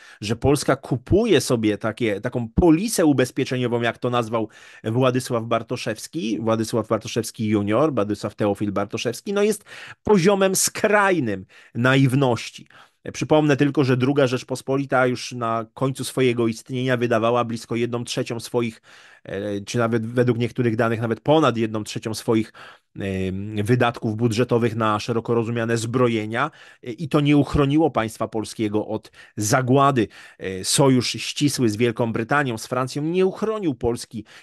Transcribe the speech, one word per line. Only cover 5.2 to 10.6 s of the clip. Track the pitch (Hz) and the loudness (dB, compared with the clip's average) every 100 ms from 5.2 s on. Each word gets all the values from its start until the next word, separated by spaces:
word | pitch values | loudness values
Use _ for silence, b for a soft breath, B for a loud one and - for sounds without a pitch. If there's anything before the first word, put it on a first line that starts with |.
| 127 120 | -2 -4
Bartoszewski, | 113 113 113 123 - 107 - 156 190 214 | -2 -2 -2 -8 -6 -8 -8 -8 -4 -4
Władysław | 113 113 110 117 107 | 0 0 0 -2 0
Bartoszewski | 110 - - 107 - 107 | -2 -2 -6 -6 -4 0
junior, | 107 101 110 156 | 0 2 0 0
Władysław | 123 104 104 107 - | 0 -2 -2 -6 -2
Teofil | 107 101 104 | -2 0 -2
Bartoszewski, | 98 101 113 123 - - | -4 -4 -4 -6 -6 -4
no | 202 | 0
jest | 208 208 - B B B | 0 -2 -6 B B B
poziomem | - 208 165 196 190 | 2 4 6 4 4
skrajnym | 190 | 2